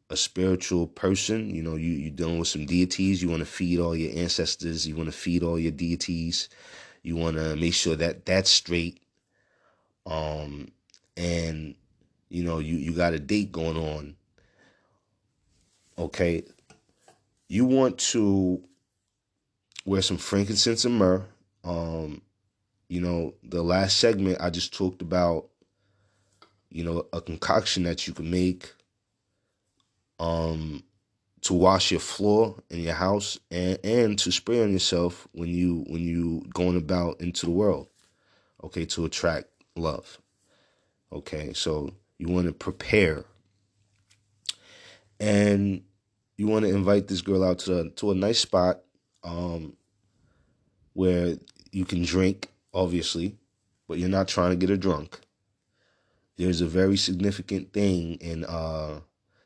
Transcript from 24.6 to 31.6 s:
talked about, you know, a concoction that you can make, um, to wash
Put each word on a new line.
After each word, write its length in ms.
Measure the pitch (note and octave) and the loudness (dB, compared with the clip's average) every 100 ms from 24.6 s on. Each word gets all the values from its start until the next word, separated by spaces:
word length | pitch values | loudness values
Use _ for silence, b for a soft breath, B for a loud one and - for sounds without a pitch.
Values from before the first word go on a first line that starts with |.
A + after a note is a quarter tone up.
| - | -6
talked 280 | - F#2 F#2 | -2 -4 -2
about, 460 | E2 F2+ F2 E2 - _ _ _ b b b b b b b b _ | -2 2 2 0 -4 _ _ _ b b b b b b b b _
you 140 | E2 | -8
know, 220 | E2+ E2+ - | -4 -4 -4
a 80 | E2+ | -8
concoction 600 | - D#2+ - - F#2 F#2 | -8 -4 2 2 2 0
that 240 | E2+ E2+ - | -2 -2 -6
you 60 | |
can 160 | E2+ E2 | -8 -2
make, 440 | F2+ F2+ F#2 - - _ _ _ _ _ _ _ _ _ _ _ _ _ - | 2 2 0 -8 -20 _ _ _ _ _ _ _ _ _ _ _ _ _ -6
um, 640 | E2+ E2 E2 D#2+ D#2 C#2+ - _ _ _ _ _ | -2 0 -2 -2 -6 -10 -14 _ _ _ _ _
to 120 | - | 0
wash 380 | F2+ | 6